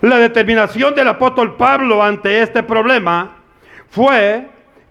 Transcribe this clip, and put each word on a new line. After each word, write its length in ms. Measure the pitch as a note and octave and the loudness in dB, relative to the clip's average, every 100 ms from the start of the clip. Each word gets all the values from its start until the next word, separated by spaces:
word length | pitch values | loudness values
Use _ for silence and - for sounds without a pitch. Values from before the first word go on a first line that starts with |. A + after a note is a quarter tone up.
La 180 | A#3+ B3 | 2 4
determinación 760 | A#3 A#3 G#3 A3+ G#3 A3 C#4 D4 | 2 0 0 0 0 0 -2 0
del 100 | C4 | -2
apóstol 500 | C4 B3+ B3+ A3+ - | 0 -2 0 -4 0
Pablo 460 | B3 C#4 C4 G#3+ | 0 0 0 0
ante 400 | G#3 G#3 G3+ G#3 | 0 0 -2 -2
este 220 | A3 A#3 | 0 -2
problema 720 | A3+ A3+ A3+ B3+ F3 E3+ F#3+ - _ _ _ - _ | -2 -2 0 0 0 -4 -6 -14 _ _ _ -20 _
fue 600 | - C4 C4 G3+ A3 C4 - _ _ _ | 0 2 2 0 -2 -8 -20 _ _ _